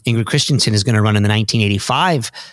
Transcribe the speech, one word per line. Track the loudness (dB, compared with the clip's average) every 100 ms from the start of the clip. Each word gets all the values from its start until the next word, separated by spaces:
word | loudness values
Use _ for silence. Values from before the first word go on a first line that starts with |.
| 0
Ingrid | -2 0
Christensen | -2 0 0 0
is | 0
gonna | 0 2
run | 2 2
in |
the | 2
nineteen | 0 0 0
eighty-five, | 0 0 0 0 0 0 -4 -12 -20